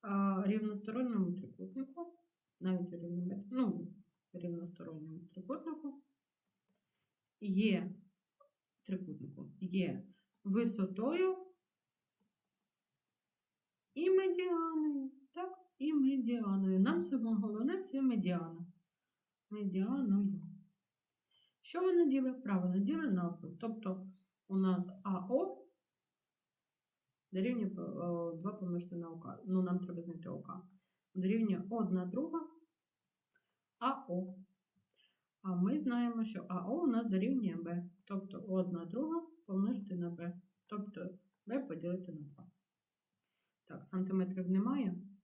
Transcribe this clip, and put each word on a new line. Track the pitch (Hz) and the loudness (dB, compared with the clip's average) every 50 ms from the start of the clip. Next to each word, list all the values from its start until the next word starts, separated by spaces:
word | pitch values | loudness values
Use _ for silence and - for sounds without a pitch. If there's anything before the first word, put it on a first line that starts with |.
а, | - 208 196 196 196 196 190 185 202 | -4 0 0 2 4 4 2 2 2
рівносторонньому | 190 208 220 214 214 208 202 - - 220 247 262 247 226 202 185 175 180 | 2 2 2 2 0 -2 -4 -6 -4 -2 -2 0 0 2 2 2 2 0
трикутнику, | 190 202 - - - 185 190 190 262 269 - - 339 339 349 - _ _ _ _ _ _ _ _ _ | -4 -6 -10 -10 -12 -12 -10 -6 -8 -8 -8 -6 -10 -10 -10 -10 _ _ _ _ _ _ _ _ _
навіть | 175 185 185 180 180 175 - | -2 0 0 0 0 -4 -6
у | |
рівнометр-, | 175 170 170 175 175 175 180 202 202 - - | -8 -6 -4 -4 -2 -2 -2 -4 -4 -6 -6
ну, | 247 254 262 208 - 180 170 - - - - _ _ _ _ _ _ | 0 0 2 2 0 -2 -4 -10 -12 -16 -20 _ _ _ _ _ _
рівносторонньому | 175 175 175 170 170 170 175 175 - - 165 160 156 151 160 160 170 | -8 -6 -6 -6 -6 -8 -10 -12 -12 -12 -12 -10 -10 -10 -12 -12 -12
трикутнику | 175 - _ 190 180 180 269 311 320 320 302 311 311 285 262 - - _ _ _ _ _ _ _ _ _ _ _ _ _ _ _ _ _ _ _ _ _ _ _ _ _ _ _ | -14 -16 _ -16 -10 -8 -8 -8 -6 -8 -10 -8 -10 -12 -12 -12 -18 _ _ _ _ _ _ _ _ _ _ _ _ _ _ _ _ _ _ _ _ _ _ _ _ _ _ _
є, | 214 202 185 190 214 220 190 170 - - - - - _ _ _ _ _ _ _ _ _ _ _ _ _ _ _ _ | -2 0 2 4 4 4 4 2 0 -4 -10 -12 -16 _ _ _ _ _ _ _ _ _ _ _ _ _ _ _ _
трикутнику | - 190 180 180 175 147 - - 123 120 - 143 143 - - | -8 -8 -6 -6 -8 -10 -10 -12 -14 -12 -14 -16 -16 -14 -10
є | 190 175 175 190 175 151 131 - - - - _ _ _ _ _ _ | -10 -4 -2 0 0 0 -2 -6 -10 -14 -20 _ _ _ _ _ _
висотою | 202 190 220 233 233 - - 190 185 185 185 220 262 320 349 370 370 370 370 - - - _ _ _ _ _ _ _ _ _ _ _ _ _ _ _ _ _ _ _ _ _ _ _ _ _ _ _ _ _ _ _ _ _ _ _ _ _ _ _ _ _ _ _ _ _ _ _ _ | -2 0 2 2 0 0 0 -2 -2 -2 -2 -2 0 2 2 2 2 0 -2 -6 -16 -20 _ _ _ _ _ _ _ _ _ _ _ _ _ _ _ _ _ _ _ _ _ _ _ _ _ _ _ _ _ _ _ _ _ _ _ _ _ _ _ _ _ _ _ _ _ _ _ _
і | - 330 370 | 0 4 6
медіаною. | 381 381 381 381 349 349 370 359 349 330 339 320 320 311 302 302 285 277 269 262 - - - _ _ | 6 6 6 4 2 2 2 2 2 2 2 2 2 2 2 2 0 0 -2 -4 -8 -12 -20 _ _
Так, | 339 359 381 370 - - _ _ _ | -8 -8 -8 -8 -12 -20 _ _ _
і | 262 302 311 | -2 2 4
медіаною. | 294 262 262 277 269 240 226 240 233 220 196 196 196 190 190 190 190 | 6 6 6 4 4 2 2 2 0 2 2 2 4 4 4 6 6
Нам | 190 247 330 349 349 | 6 6 6 4 2
саме | - 277 254 220 226 226 | 2 0 0 2 2 2
головне | 202 202 208 208 214 233 285 359 381 370 | 2 2 0 0 2 2 2 2 0 -2
це | - - 269 269 | -2 -2 2 2
медіана. | 262 233 208 180 180 175 170 170 165 165 165 175 - - _ _ _ _ _ _ _ _ _ _ _ _ _ _ _ | 4 4 4 2 2 2 0 0 -4 -6 -10 -10 -12 -12 _ _ _ _ _ _ _ _ _ _ _ _ _ _ _
Медіаною. | 208 208 208 196 175 190 190 220 262 285 262 214 196 202 208 196 165 165 160 - - - - _ _ _ _ _ _ _ _ _ _ _ _ _ _ _ _ _ _ _ | -8 -4 -2 0 2 2 2 2 2 0 2 4 4 4 4 2 0 -2 -6 -10 -14 -16 -20 _ _ _ _ _ _ _ _ _ _ _ _ _ _ _ _ _ _ _
Що | _ - - 339 | _ -8 -2 2
вона | 370 370 349 349 339 | 4 6 6 8 8
ділить? | 285 262 269 262 262 254 - - | 6 6 4 4 2 -2 -2 -2
Правильно, | 208 202 190 180 180 180 190 | 2 2 4 4 4 4 4
ділить | 202 202 311 330 320 269 196 | 4 4 2 2 2 2 2
навпіл. | 180 175 170 170 - - - - - | 4 2 0 -2 -4 -8 -12 -10 -6
Тобто | - 226 220 - - 190 190 185 185 190 - - _ _ _ _ _ _ | -6 -4 -4 -4 -4 -4 -4 -4 -6 -12 -16 -18 _ _ _ _ _ _
у | 190 190 | 0 2
нас | 190 190 185 175 - - - - - | 4 4 4 4 2 -2 -6 -8 -4
А | 202 196 180 185 190 | -2 -2 -2 0 2
О | 240 277 349 381 - - - - _ _ _ _ _ _ _ _ _ _ _ _ _ _ _ _ _ _ _ _ _ _ _ _ _ _ _ _ _ _ _ _ - | 2 2 2 2 -4 -10 -14 -20 _ _ _ _ _ _ _ _ _ _ _ _ _ _ _ _ _ _ _ _ _ _ _ _ _ _ _ _ _ _ _ _ -2
дорівнює, | 185 196 240 247 233 214 | 0 2 2 2 2 0
е, | 190 185 175 170 170 - 180 175 175 175 170 170 170 165 | 0 -2 -4 -6 -6 -6 -4 -2 -2 -2 0 -2 -4 -4
два | 165 170 202 196 | -4 -6 -6 -6
помножити | - 190 180 175 175 175 - 185 | -4 -4 -2 -2 -2 -4 -4 -8
на | 170 170 165 | -8 -8 -8
О | 165 165 | -10 -10
К. | 165 - - - - | -12 -12 -12 -12 -4
Ну, | 190 185 185 185 | 0 2 2 4
нам | 185 180 180 | 2 0 0
треба | - - 180 170 170 | -2 -4 -8 -8 -8
знайти | 175 170 165 - - | -8 -10 -10 -8 -8
О | - 151 - | -8 -8 -8
К. | - - 185 - - - - _ _ _ _ _ _ _ | -10 -12 -12 -12 -16 -20 -20 _ _ _ _ _ _ _
Дорівнює | 190 180 190 214 226 220 208 190 175 - - | -2 2 2 2 4 4 2 0 0 -2 -4
одна | 220 233 208 180 185 185 180 | -2 0 0 2 2 0 0
друга | 175 196 240 302 330 311 330 311 - - - _ _ _ _ _ _ _ _ _ _ _ _ _ _ _ - _ _ _ _ _ _ _ _ | 0 -2 -2 -2 -2 -2 -4 -6 -6 -14 -20 _ _ _ _ _ _ _ _ _ _ _ _ _ _ _ -20 _ _ _ _ _ _ _ _
А | 233 254 277 - - - | 0 0 0 -2 -4 -4
О. | 175 180 185 185 - - - _ _ _ _ _ _ _ _ _ _ _ _ _ _ _ _ _ _ _ _ | -2 -2 -2 -4 -8 -14 -16 _ _ _ _ _ _ _ _ _ _ _ _ _ _ _ _ _ _ _ _
А | 190 185 | -2 2
ми | 175 180 202 294 302 | 4 4 4 4 2
знаємо, | 294 262 240 240 240 240 233 226 220 | 2 2 2 2 2 2 2 0 -2
що | 220 - 190 175 - | -2 -2 -6 -6 -4
А | 185 180 175 190 | -4 -4 -2 0
О | 240 339 349 | 0 2 4
у | |
нас | 294 226 226 240 | 4 4 4 4
дорівнює | 214 190 190 190 240 277 254 220 185 165 | 4 2 2 4 4 2 2 2 0 -2
Б. | 175 165 165 175 175 175 - - _ _ | -2 -4 -2 -2 -4 -4 -6 -12 _ _
Тобто | - 202 190 196 190 190 - | -6 -6 -6 -6 -6 -10 -10
одна | - 214 185 190 180 175 175 170 170 | -6 -2 0 0 2 0 -2 -4 -6
друга | 170 180 226 294 311 320 339 330 - - _ _ | -6 -4 -4 -2 -2 -2 -4 -4 -6 -18 _ _
помножити | - 196 190 196 220 247 196 - - 185 | -4 -2 0 2 2 0 -2 -4 -6 -4
на | 175 175 170 | -4 -2 -4
Б. | 170 165 170 175 180 - - _ _ _ _ | -4 -4 -6 -8 -8 -8 -14 _ _ _ _
Тобто | _ 208 208 202 - - - 180 185 - - _ _ _ _ _ | _ -8 -8 -8 -8 -10 -10 -10 -10 -10 -14 _ _ _ _ _
Б | - 226 277 | -4 -4 -4
поділити | 269 - 160 165 160 175 180 185 180 180 160 | -4 -4 -8 -6 -4 -4 -4 -4 -4 -8 -10
на | 151 | -10
два. | 147 143 - - - - _ _ _ _ _ _ _ _ _ _ _ _ _ _ _ _ _ _ _ _ _ _ _ | -12 -14 -16 -20 -20 -20 _ _ _ _ _ _ _ _ _ _ _ _ _ _ _ _ _ _ _ _ _ _ _
Так, | _ - - - | _ -14 -14 -14
сантиметрів | - - 185 185 190 190 190 180 180 190 185 185 175 | -4 -2 -2 0 2 2 2 2 2 0 -4 0 2
немає? | 185 190 202 240 277 285 254 185 175 175 - - - - | 4 4 4 4 2 2 2 0 -2 -4 -8 -14 -18 -20